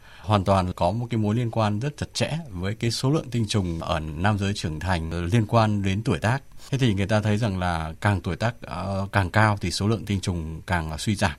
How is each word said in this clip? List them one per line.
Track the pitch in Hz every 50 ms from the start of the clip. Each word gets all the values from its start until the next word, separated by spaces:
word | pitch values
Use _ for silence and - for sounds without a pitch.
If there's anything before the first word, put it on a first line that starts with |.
| - - - -
Hoàn | - - 107 101 90
toàn | 98 98 95 90 90 90
có | - 85 90
một | 101 117 123 120
cái | 123 110
mối | 107 104 104
liên | 120 123 113
quan | - 113 110 104 104 104
rất | 127 147 147
chặt | - - - -
chẽ | - - - 147 165 165 127
với | 95 87 90 98 104
cái | - - 117
số | 110 - - 131
lượng | 151 160 - 127
tinh | 113 120 110 104
trùng | - 107 92 87 82 82
ở | 78 - 82 80
nam | 78 78 76 76 90 104 107 98
giới | 101 98 101
trưởng | - - 90 78 78
thành, | 82 92 92 85 82 80
ờ, | 85 87 87
liên | 85 107 120 107
quan | - 117 117 110 107 104 101 98
đến | 98 95 104 113
tuổi | 131 98 76
tác. | - 110 127 139 - - - - - -
Thế | - 110
thì | 135 117 98
người | 95 98
ta | 92 110 107
thấy | 101 107 104
rằng | 104 120 104 95 92
là | 90 90 85 80 80 80 80 -
càng | - 104 104 92
tuổi | - 95 82
tác, | - 107 117 - - -
ờ, | - - 87 92 98 98 95 95 92 -
càng | 101 98 87
cao | - 107 110 107 104 101
thì | - 90
số | - - 98 104
lượng | 117 98 -
tinh | 101 101 95
trùng | - 101 87 85 78 78 80 78 -
càng, | - 92 85 80 78
ờ, | 78
suy | 76 - 117 101
giảm. | 92 110 80 71